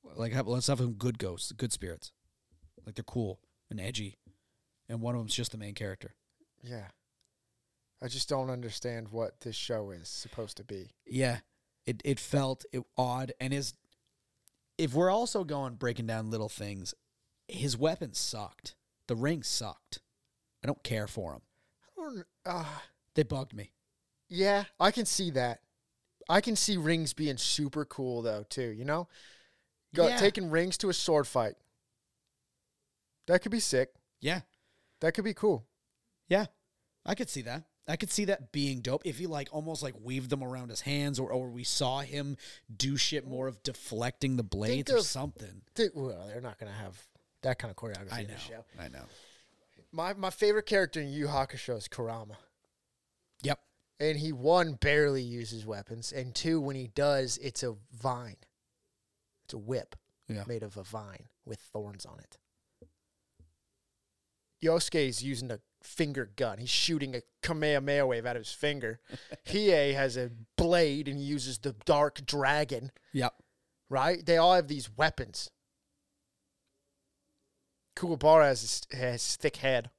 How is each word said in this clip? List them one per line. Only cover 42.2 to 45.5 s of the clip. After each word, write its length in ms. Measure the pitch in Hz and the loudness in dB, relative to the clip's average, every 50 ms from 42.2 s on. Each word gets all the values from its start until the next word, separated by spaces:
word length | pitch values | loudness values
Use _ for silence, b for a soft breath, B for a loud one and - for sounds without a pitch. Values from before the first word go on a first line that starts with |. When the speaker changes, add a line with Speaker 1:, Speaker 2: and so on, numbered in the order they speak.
| 143 143 139 B B B B B B B 110 | -6 -6 -8 B B B B B B B -6
Speaker 1:
do 220 | 95 131 135 143 | -2 0 0 2
shit 300 | 135 - - 156 147 131 | 2 2 2 0 -2 -4
more 200 | 131 131 127 131 | -4 -6 -4 -4
of 160 | 131 117 101 | -4 -6 -4
deflecting 760 | _ 143 117 - - - 117 110 120 127 - _ 143 135 131 | _ -6 -6 -6 -10 -6 -4 -2 -2 -2 -2 _ 0 2 2
the 60 | 123 | 0
blades 480 | 110 92 - 98 104 113 123 139 - - | 0 -2 -2 0 0 0 0 0 2 2
or 60 | 262 | 2
Speaker 2:
of 80 | 233 196 | 2 4
Speaker 1:
something. 580 | - - 131 139 151 - - - - | 2 -2 -4 -4 -6 -8 -12 -16 -16